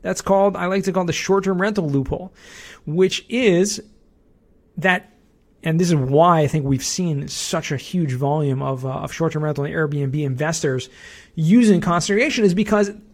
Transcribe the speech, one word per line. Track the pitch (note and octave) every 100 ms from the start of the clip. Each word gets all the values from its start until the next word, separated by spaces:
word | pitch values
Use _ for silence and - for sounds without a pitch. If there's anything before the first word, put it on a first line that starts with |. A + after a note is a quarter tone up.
That's | - F3+
called, | - G3 G3+ F#3
I | F3+
like | G3
to | F#3+
call | F#3 F3
the |
short-term | - - G3 F#3+ F3+
rental | G3+ G#3 D#3+
loophole, | C#3 C3+ D3 F#3 _ - - - - -
which | D#3+ F#3+ - -
is | A#3 A#3 F3 G#3 - - _ _ _ _ _ _ _ _ -
that, | F#3 F3+ - _ _ _ _ _
and | E3 D#3+
this | F3+
is |
why | D#3 C3 C#3+ F3 E3
I | D3
think | D#3
we've | C#3 C3+
seen | - - F3+ C#3+ C#3+
such | - - E3+ -
a | C#3+
huge | - F3+ D#3
volume | B2+ C#3 D3+ D3 C3+
of, | C#3 C3+
uh, | C3
of | C3 D3+
short-term | - D#3+ D#3
rental | D3+ C#3+
and | C#3+
Airbnb | D#3+ D3+ C#3+ C3+ C#3+
investors | C#3+ C3 D3+ D#3+ D3 C3 - - - - - -
using | D#3 A3+ A3+ F#3
cost | F#3 F3 E3+
segregation, | G3+ C#4+ B3+
is | G#3
because | F3 G3+ G#3 G3+ - -